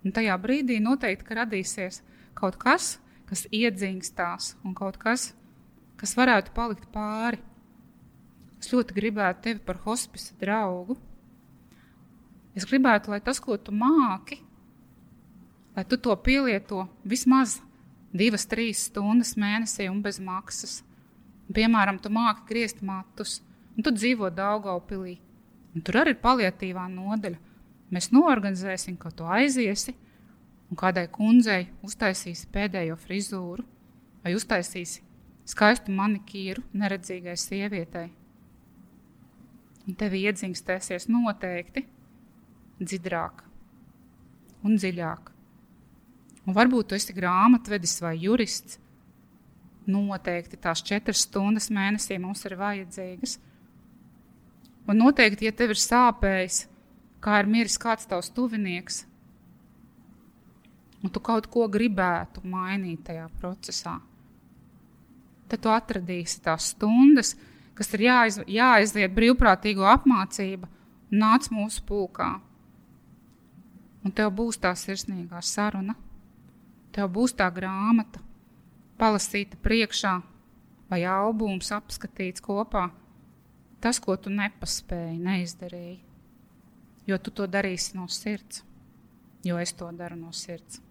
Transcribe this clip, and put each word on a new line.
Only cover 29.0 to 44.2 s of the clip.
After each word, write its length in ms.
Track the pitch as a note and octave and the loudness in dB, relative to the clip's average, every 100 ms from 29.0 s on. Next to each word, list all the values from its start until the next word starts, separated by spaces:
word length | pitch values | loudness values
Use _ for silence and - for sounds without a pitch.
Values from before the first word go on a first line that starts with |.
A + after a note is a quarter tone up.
| E3 - | -12 -10
tu 120 | E3 | -2
aiziesi 640 | G3+ C#4+ C4 A3 G3+ - B3 _ _ - _ _ _ _ | 2 2 2 0 -2 -6 -12 _ _ -20 _ _ _ _
un 120 | E3+ | -2
kādai 260 | F#3 F#3 F3 | 0 0 -4
kundzei 580 | - G#3+ B3 A3 F#3+ F3+ - G3 | 0 8 8 8 2 -2 -12 -14
uztaisīsi 640 | - G#3+ F#3 F3+ E3+ - | -2 -2 -2 -8 -12 -8
pēdējo 460 | G3+ G#3 F#3+ E3 D#3+ | -4 -4 -2 -6 -6
frizūru 640 | - F#3+ G3 G3 F3 F#3 - _ _ _ _ - | -6 -6 -6 -8 -8 -10 -14 _ _ _ _ -10
vai 100 | F3 G3 | -4 -4
uztaisīsi 680 | - G3+ F3 F#3 F3 - - - - - - | -2 -4 -2 -10 -12 -14 -18 -20 -20 -20 -14
skaistu 480 | - G#3+ B3 - F#3+ | 4 4 4 0 -2
manikīru 720 | G3+ G3+ - G3 F#3+ G3 - G3+ | 0 -2 -6 -10 -8 -8 -8 -4
neredzīgai 640 | G3+ G3 F3 F#3 F3 F3 | -2 -4 -6 -10 -8 -10
sievietei. 720 | - G3 G3+ G3 E3 F3+ E3+ - - _ - - _ - - - _ - - - - - _ - G3 | -6 -6 -4 -6 -8 -10 -12 -16 -20 _ -20 -20 _ -20 -20 -20 _ -20 -20 -20 -20 -20 _ -16 -12
Un 80 | F#3 | -6
tev 220 | G#3+ F#3+ | -4 0
iedzingstēsies 880 | G3+ F#3+ F#3+ F3 - F#3 - F3+ - | -2 -2 -8 -8 -6 -6 -4 -8 0
noteikti 800 | A#3 A#3 G3+ F#3 F3 F3 - - _ - - - - _ - - - | 0 0 -2 -6 -8 -8 -10 -10 _ -20 -20 -20 -20 _ -20 -20 -12
dzidrāk 640 | E3+ F#3+ F3+ E3+ E3+ - - - - - - - - _ | -8 -8 -6 -6 -6 -10 -20 -20 -20 -20 -20 -20 -20 _